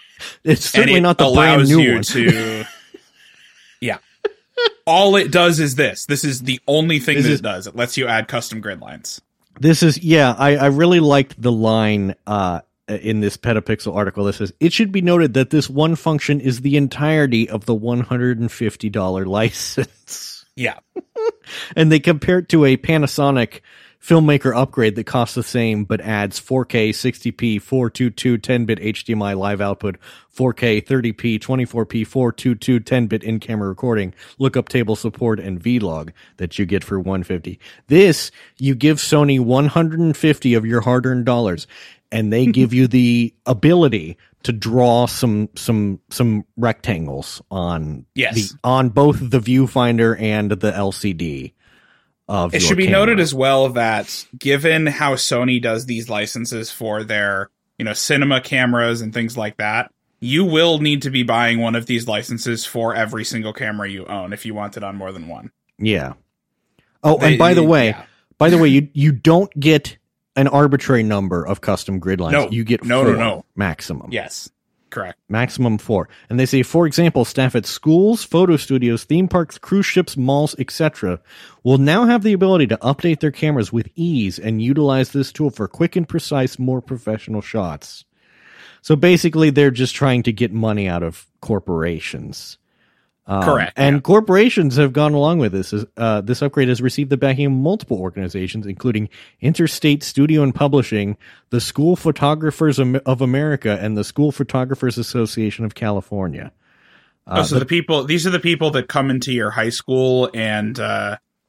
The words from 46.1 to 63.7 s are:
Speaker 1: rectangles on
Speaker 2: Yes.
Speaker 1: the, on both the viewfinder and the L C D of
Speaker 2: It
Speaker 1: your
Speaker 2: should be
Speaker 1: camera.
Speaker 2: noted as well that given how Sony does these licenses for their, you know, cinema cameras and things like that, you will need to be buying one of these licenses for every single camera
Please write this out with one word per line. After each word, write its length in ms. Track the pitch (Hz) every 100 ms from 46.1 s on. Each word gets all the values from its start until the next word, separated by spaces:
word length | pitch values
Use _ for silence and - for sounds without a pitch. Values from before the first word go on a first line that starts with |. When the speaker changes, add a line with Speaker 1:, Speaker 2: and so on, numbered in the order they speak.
| - 117 104 - -
Speaker 1:
rectangles 880 | 117 - - 85 76 69 - - -
on 560 | 95 87 80 76 73 -
Speaker 2:
Yes. 380 | 135 120 113 98
Speaker 1:
the, 60 | -
on 240 | 123 131 127
both 300 | 107 147 -
the 180 | 123 127
viewfinder 800 | 110 131 123 131 120 117 113 110
and 320 | 110 107 104
the 240 | 98 107
L 180 | 101 98
C 200 | - 104
D 400 | 80 82 69 - _ _ _ _ _ _ _ -
of 280 | 98 87
Speaker 2:
It 80 | -
Speaker 1:
your 60 | 165
Speaker 2:
should 80 | 190
be 60 | 185
Speaker 1:
camera. 140 | 190
Speaker 2:
noted 200 | 220 202
as 140 | 156
well 340 | 131 135 135 131
that 540 | 120 113 107 104 - - 127
given 480 | 139 139 160 160 151
how 300 | 143 147 131
Sony 440 | - 123 127 123
does 240 | 120 113
these 240 | 123 113 117
licenses 640 | 104 104 113 117 117 113
for 340 | - 110 107
their, 460 | 110 104 101 98 98 _ _ -
you 60 |
know, 80 | 110
cinema 480 | 104 - 143 143 131
cameras 640 | - 135 123 120 117 117
and 100 | 110
things 240 | 120 113 117
like 220 | 104 -
that, 340 | 107 110 - _ _ -
you 260 | 120 151 190
will 320 | 156 170 151
need 240 | 151 143
to 80 | 139
be 120 | 131
buying 380 | 120 117 117 117
one 140 | 117
of 100 | 117
these 240 | 117 120 120
licenses 560 | 104 - 117 120 113
for 300 | - 120 113
every 320 | 110 110 117 107
single 260 | 117 110
camera 380 | - 110